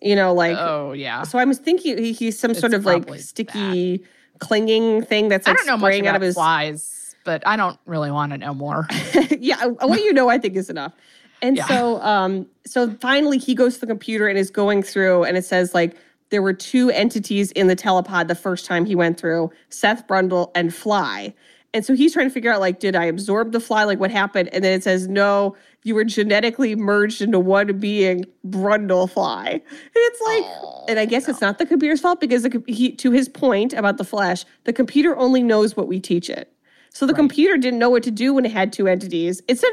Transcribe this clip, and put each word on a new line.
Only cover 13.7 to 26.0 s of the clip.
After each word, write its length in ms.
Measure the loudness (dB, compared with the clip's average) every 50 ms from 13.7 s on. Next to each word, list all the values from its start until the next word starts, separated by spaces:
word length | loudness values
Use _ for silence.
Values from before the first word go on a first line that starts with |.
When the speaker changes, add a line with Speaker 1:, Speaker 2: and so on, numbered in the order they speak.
| 0
Speaker 1:
to 40 | -2
the 80 | -6
computer 400 | -6 -6 -6 -6 -6 -2 -2 0
and 100 | 0 0
is 120 | 0 -2 -2
going 340 | -2 0 0 2 2 0 0
through, 400 | -2 -2 0 2 4 4 4 4
and 140 | 2 0
it 80 | -2 -2
says, 280 | 0 0 0 0 2 2
like, 220 | 0 0 0 -2 -10 _ _ _ _ _ _
there 120 | -2 0
were 120 | 0 0 -2
two 360 | -4 -4 -2 2 2 4 4
entities 640 | 2 2 0 0 0 -4 -4 -2 -2 -2 -2 -2 0
in 140 | 2 2
the 80 | 2 2
telepod 520 | 2 2 2 2 2 0 0 -2 -2 -2
the 80 | -2 -4
first 300 | -4 -4 -4 -6 -6 -4
time 180 | -4 -2 -2 0
he 120 | 0 0
went 220 | 2 2 0 0
through, 320 | -2 -4 -2 -2 -2 -2 -4 -6 _ _ _
Seth 360 | -6 -2 0 0 0 -2 -2
Brundle 440 | -2 0 0 2 2 0 0 -2 -2 -2
and 180 | -2 -2 -2 -4
Fly. 580 | -4 -2 -2 0 0 0 -2 -6 -8 -10 -12 -14 _ _ _ _ _ _ _ -6
And 120 | -4 0
so 80 | 2 4
he's 200 | 4 4 4 4
trying 140 | 2 0
to 60 | 0 -2
figure 180 | -2 0 0
out, 80 | 2 2
like, 200 | 2 0 -2 -2
did 160 | -2 0 0
I 100 | 0 0
absorb 460 | 0 -2 -2 -2 -2 0 0 0 -2
the 80 | -2 -4
fly? 240 | -2 0 0 2 2
Like, 160 | 2 0 0
what 100 | -2 0
happened? 380 | 0 0 -2 0 0 -2 -2 -2
And 120 | -2 0 0
then 100 | 0 0
it 100 | 0 0
says, 240 | 0 0 0 -2
"No, 480 | -2 0 2 2 4 4 2 0 0 -4 -8 _ _ _ _ -6
you 100 | -2 0
were 100 | 0